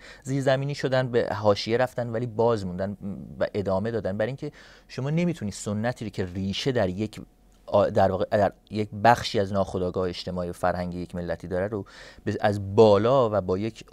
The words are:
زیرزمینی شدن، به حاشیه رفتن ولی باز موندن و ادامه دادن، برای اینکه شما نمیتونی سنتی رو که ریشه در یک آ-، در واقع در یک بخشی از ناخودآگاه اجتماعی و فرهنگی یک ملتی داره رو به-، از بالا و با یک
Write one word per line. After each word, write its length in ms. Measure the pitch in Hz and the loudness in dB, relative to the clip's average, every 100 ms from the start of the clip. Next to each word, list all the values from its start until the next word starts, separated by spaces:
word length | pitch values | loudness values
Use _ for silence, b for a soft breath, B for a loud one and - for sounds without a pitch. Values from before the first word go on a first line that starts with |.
| B B | B B
زیرزمینی 520 | - 139 131 135 139 143 | -6 -2 0 0 -2 -4
شدن، 320 | 143 131 127 | 0 0 2
به 200 | 117 - | 0 0
حاشیه 440 | 101 107 101 - 117 | 2 2 2 2 0
رفتن 320 | 127 - 120 | 0 -2 -4
ولی 160 | 113 120 | -4 -4
باز 400 | 107 117 113 95 | 0 2 2 -2
موندن 320 | 90 98 101 98 73 58 71 | -4 -6 -6 -10 -10 -12 -4
و 80 | - | -2
ادامه 380 | 107 98 95 110 | -2 0 0 0
دادن، 260 | 117 92 101 | -2 -4 -2
برای 100 | 110 | -2
اینکه 240 | 135 147 B B B B | -4 -10 B B B B
شما 220 | - 131 | -8 -2
نمیتونی 420 | 160 175 165 104 | 0 0 -2 -6
سنتی 540 | - - 104 117 123 107 | -6 -6 -2 -2 -4 -8
رو 60 | |
که 140 | - 92 | -6 -6
ریشه 460 | 92 95 98 - | -4 -4 -2 -2
در 180 | 123 95 | 0 0
یک 320 | 92 107 - - _ _ _ - | 0 -6 -6 -18 _ _ _ 0
آ-، 240 | 101 98 | 2 4
در 220 | 107 95 | 4 2
واقع 140 | 92 104 | 2 0
در 260 | 110 95 - _ | 2 2 -2 _
یک 180 | 104 107 107 | -6 -6 2
بخشی 360 | 110 120 117 113 | 4 4 2 -2
از 140 | 98 | 0
ناخودآگاه 560 | 101 95 95 90 90 92 | 0 -2 -2 -2 -2 -4
اجتماعی 400 | 90 - 90 87 | -4 -6 -6 -6
و 40 | |
فرهنگی 460 | 87 90 87 90 90 | -2 -2 -2 -4 -8
یک 160 | 87 90 | -8 -8
ملتی 320 | 87 82 87 | -6 -8 -6
داره 200 | 90 98 | -4 -4
رو 180 | 110 98 B B B - | -6 -8 B B B -6
به-، 120 | 104 | -2
از 340 | 107 104 98 101 | 0 0 0 6
بالا 540 | 110 101 113 139 117 | 8 8 6 4 4
و 120 | 104 | 2
با 160 | 92 95 | 0 -2
یک 280 | 110 - - | -2 -6 -8